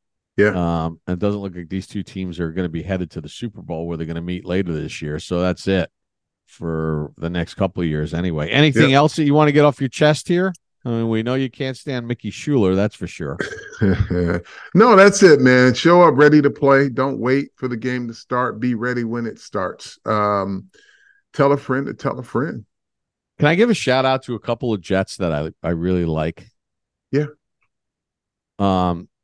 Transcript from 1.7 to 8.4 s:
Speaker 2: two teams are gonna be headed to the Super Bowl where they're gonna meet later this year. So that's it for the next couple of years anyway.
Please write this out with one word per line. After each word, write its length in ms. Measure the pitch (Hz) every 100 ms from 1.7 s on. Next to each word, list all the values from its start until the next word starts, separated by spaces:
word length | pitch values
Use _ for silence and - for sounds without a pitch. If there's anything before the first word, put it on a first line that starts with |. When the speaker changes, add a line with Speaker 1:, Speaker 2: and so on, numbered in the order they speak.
| 95 -
Speaker 2:
two 160 | 101
teams 360 | 90 98 92 82
are 120 | 82
gonna 180 | 85 90
be 120 | 82
headed 280 | 80 92 87
to 100 | 85
the 80 | 76
Super 320 | - 120 98
Bowl 260 | 87 82 85
where 100 | 82
they're 100 | 80
gonna 140 | 82
meet 240 | 87 90 85
later 280 | 92 90
this 280 | 78 73 -
year. 180 | 76 76
So 220 | - 87
that's 260 | 90 87 95
it 220 | 95 - _ _ _ _ _ _
for 680 | - 82 80 80 76 73 -
the 120 | 82
next 240 | 87 85 -
couple 280 | 95 90
of 60 | 82
years 240 | 76 78
anyway. 360 | 85 90 76